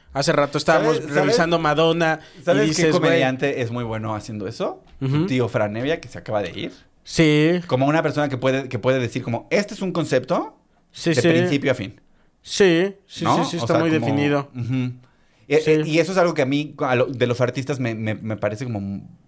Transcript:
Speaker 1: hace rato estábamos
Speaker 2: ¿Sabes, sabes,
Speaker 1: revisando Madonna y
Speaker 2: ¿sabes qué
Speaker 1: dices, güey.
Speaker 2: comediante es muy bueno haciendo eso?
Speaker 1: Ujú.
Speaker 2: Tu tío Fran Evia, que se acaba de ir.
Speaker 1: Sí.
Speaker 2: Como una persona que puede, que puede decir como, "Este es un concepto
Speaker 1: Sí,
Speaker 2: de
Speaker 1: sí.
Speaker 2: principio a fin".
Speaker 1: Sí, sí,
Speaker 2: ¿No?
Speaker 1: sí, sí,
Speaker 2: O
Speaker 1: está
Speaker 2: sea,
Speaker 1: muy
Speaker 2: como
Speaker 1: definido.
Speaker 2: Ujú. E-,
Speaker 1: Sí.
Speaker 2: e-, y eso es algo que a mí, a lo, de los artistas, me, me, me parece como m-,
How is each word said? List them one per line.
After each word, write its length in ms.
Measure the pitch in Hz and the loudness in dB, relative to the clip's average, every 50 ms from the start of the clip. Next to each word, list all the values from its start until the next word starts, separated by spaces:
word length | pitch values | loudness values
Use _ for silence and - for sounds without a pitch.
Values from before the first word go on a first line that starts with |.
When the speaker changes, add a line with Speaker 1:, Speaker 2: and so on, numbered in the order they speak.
| _ - | _ -8
Speaker 1:
hace 200 | - 135 139 170 | -6 -2 0 0
rato 260 | 147 147 143 143 - 147 | 2 2 2 0 0 0
estábamos 380 | - 170 160 156 156 156 151 | 2 2 4 4 4 2 0
Speaker 2:
¿Sabes, 120 | - - 135 | 0 -2 -2
sabes, 120 | 143 151 | 0 0
Speaker 1:
revisando 360 | 147 143 - - 165 170 170 165 | 2 2 2 2 2 2 0 0
Madonna 600 | 160 151 147 151 165 165 165 170 165 160 156 156 - - - - | 2 2 2 2 2 2 2 2 0 0 0 -2 -6 -14 -20 -6
y 40 | |
Speaker 2:
¿sabes 200 | 135 175 170 202 | 0 0 2 2
qué 60 | 214 160 | 2 2
Speaker 1:
dices, 220 | 151 175 165 156 | 2 2 2 4
güey. 100 | 156 - | 4 4
Speaker 2:
comediante 580 | 160 165 165 165 135 131 131 127 143 139 - 131 | 4 4 4 4 2 2 0 0 -2 -2 -2 -2
es 80 | 120 107 | -4 -4
muy 140 | 117 123 120 | -4 -4 -4
bueno 300 | 113 110 110 110 110 107 | -4 -6 -6 -4 -6 -6
haciendo 320 | 104 - - 110 104 95 | -6 -8 -8 -8 -8 -8
eso? 360 | 104 - - 196 311 381 - - _ - - | -8 -6 -6 -6 -6 -6 -8 -16 _ -10 -6
Speaker 1:
Ujú. 100 | 135 131 139 151 | -4 -2 0 0
Speaker 2:
Tu 40 | 160 | 0
tío 220 | - 131 127 120 110 | 0 0 0 0 0
Fran 280 | 127 117 107 104 107 | 0 0 0 -2 -2
Evia, 240 | 117 127 147 165 165 | -4 -4 -4 -4 -6
que 80 | - - | -8 -12
se 100 | - 90 | -16 -14
acaba 240 | - - 110 104 | -8 -4 -2 -2
de 80 | 95 85 - 98 | -2 -4 -6 -8
ir. 140 | - - - - _ _ _ _ | -10 -10 -12 -16 _ _ _ _
Speaker 1:
Sí. 580 | _ - - - 160 151 151 151 151 160 180 175 170 | _ -4 2 2 4 4 6 4 4 4 2 0 -2
Speaker 2:
Como 200 | - 135 127 135 | -2 0 0 2
una 160 | 143 156 165 | 2 2 2
persona 260 | 156 147 113 147 147 139 | 0 0 0 -2 -2 -2
que 80 | 135 | -2
puede, 320 | 120 127 131 131 135 135 123 | -2 0 0 0 0 -2 -4
que 100 | 127 107 | -6 -2
puede 200 | 123 127 131 131 | 0 0 2 2
decir 240 | 123 113 - 127 | 0 -4 -4 -6
como, 240 | - 127 117 113 - - | -6 -4 -6 -6 -4 -2
"Este 240 | 165 208 202 - 208 | -2 -2 -2 -2 -6
es 80 | - | -6
un 100 | 190 180 | -6 -4
concepto 680 | - 170 151 - 147 127 - - 180 247 392 453 - _ _ _ _ _ _ _ | -2 -2 -2 0 0 0 0 0 -2 -2 -2 -4 -10 _ _ _ _ _ _ _
Speaker 1:
Sí, 180 | - - - 170 | -12 -4 -2 0
Speaker 2:
de 100 | 156 123 | 2 2
Speaker 1:
sí. 60 | - 170 | 4 4
Speaker 2:
principio 420 | 160 170 180 180 143 139 139 139 | 4 4 2 2 0 0 0 0
a 20 | 123 | -2
fin". 260 | - 95 - - - _ _ _ _ _ _ _ _ | -2 -4 -10 -12 -16 _ _ _ _ _ _ _ _
Speaker 1:
Sí, 540 | - - - - 202 180 165 165 190 196 196 - _ | -12 -4 2 4 4 6 6 4 2 0 -4 -8 _
sí, 180 | - - - - | -16 -10 -4 0
Speaker 2:
¿No? 200 | 113 139 - - | 0 2 2 0
Speaker 1:
sí, 60 | - | -2
sí, 40 | 175 | -2
Speaker 2:
O 40 | 170 | -4
Speaker 1:
está 140 | 117 - 123 | -2 0 0
Speaker 2:
sea, 60 | - | 2
Speaker 1:
muy 80 | 165 165 | 2 2
Speaker 2:
como 140 | 156 156 - | 2 0 0
Speaker 1:
definido. 440 | - 143 143 143 143 143 143 139 - - | 0 0 0 2 2 0 0 -2 -4 -8
Speaker 2:
Ujú. 380 | 123 120 120 131 131 127 127 123 - - _ _ _ _ _ _ _ _ - | -8 -4 -2 -2 -2 -2 -4 -6 -10 -18 _ _ _ _ _ _ _ _ 0
E-, 100 | 143 156 | 0 2
Speaker 1:
Sí. 100 | 156 156 | 4 4
Speaker 2:
e-, 140 | 156 156 151 | 2 2 2
y 120 | 151 151 170 | 2 2 0
eso 140 | 160 170 | 2 2
es 60 | 190 185 | 2 2
algo 160 | 170 175 156 | 2 2 2
que 80 | 156 | 0
a 40 | 131 | 0
mí, 280 | 131 143 147 151 151 - - | 0 0 -2 -2 -4 -6 -4
a 160 | 151 131 127 | -2 0 2
lo, 120 | 120 131 | 2 0
de 200 | - 135 113 123 | 0 -2 -2 0
los 140 | 120 120 123 | 0 0 0
artistas, 380 | 123 120 - 143 123 - 143 127 | 0 -2 -2 -2 -4 -4 -4 -4
me, 140 | 127 117 113 | -4 -4 -4
me, 200 | 110 110 110 107 | -4 -4 -6 -6
me 220 | - 110 110 107 | -6 -6 -8 -6
parece 280 | 98 104 104 107 107 135 | -4 -4 -4 -4 -6 -8
como 140 | 123 110 101 | -8 -6 -6
m-, 240 | 101 98 98 - - - - - _ | -6 -6 -8 -8 -10 -14 -20 -20 _